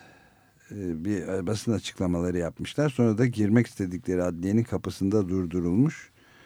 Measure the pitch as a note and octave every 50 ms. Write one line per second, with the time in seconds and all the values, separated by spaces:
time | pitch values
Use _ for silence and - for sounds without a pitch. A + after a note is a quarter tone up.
0 | - - - - _ _ _ _ _ _ _ _ _ - A2 G#2 G2 F2+ E2 D#2
1 | E2 G2+ G#2 F#2+ E2 F2 F#2+ F#2+ F2+ F#2 A2 G#2 - A#2+ A2 F#2+ - - - -
2 | G2 F2+ F2 E2+ F2 F2+ F2 F2+ E2+ D#2 - - - - - - D3 D3+ - -
3 | A#2+ A2+ G#2+ G2+ B2+ B2+ A2+ G#2 G#2+ G2+ A2 A#2+ A#2 - - - G2+ F2+ F2+ F2
4 | - - F#2 F2+ F2 F2+ E2+ E2 F2 G2 G#2 A2+ A#2 - G#2 F2+ - F#2+ F2+ -
5 | F#2+ G2 G#2 A2 G2+ E2+ F#2 F#2+ F#2 E2 E2+ F2+ E2+ F2 F2 G#2+ C#3 D#3+ - -
6 | - - _ _ _ _ - - -